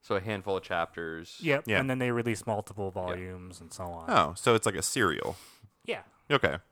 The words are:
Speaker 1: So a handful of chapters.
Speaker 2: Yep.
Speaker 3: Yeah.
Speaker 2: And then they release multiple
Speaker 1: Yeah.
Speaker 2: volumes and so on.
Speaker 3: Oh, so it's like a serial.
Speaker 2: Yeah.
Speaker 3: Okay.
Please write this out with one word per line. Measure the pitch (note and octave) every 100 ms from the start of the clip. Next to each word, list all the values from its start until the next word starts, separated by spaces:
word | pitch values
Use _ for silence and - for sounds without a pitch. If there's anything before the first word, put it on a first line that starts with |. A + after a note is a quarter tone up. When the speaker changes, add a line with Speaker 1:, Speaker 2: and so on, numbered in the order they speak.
Speaker 1:
So | - G2+
a |
handful | G2 G#2 F#2 F#2+
of |
chapters. | - F2+ E2 - E2 D#2+ E2 -
Speaker 2:
Yep. | D#3+ C#3+ D3+
Speaker 3:
Yeah. | G2+
Speaker 2:
And | C3+
then | C3
they | B2
release | A#2+ A#2 G#2+ -
multiple | G#2+ - A2 G2 F#2
Speaker 1:
Yeah. |
Speaker 2:
volumes | F2+ F2+ F#2 F#2 F2+ F2
and | E2
so | -
on. | F#2 E2+ E2
Speaker 3:
Oh, | F#3+ D#2 F2+
so | - A2+
it's | A2
like | F2+
a |
serial. | - - G2+ C#2+ - - - - - _ -
Speaker 2:
Yeah. | G#3+ - _ _
Speaker 3:
Okay. | C#3+ F#2+ C#2+ -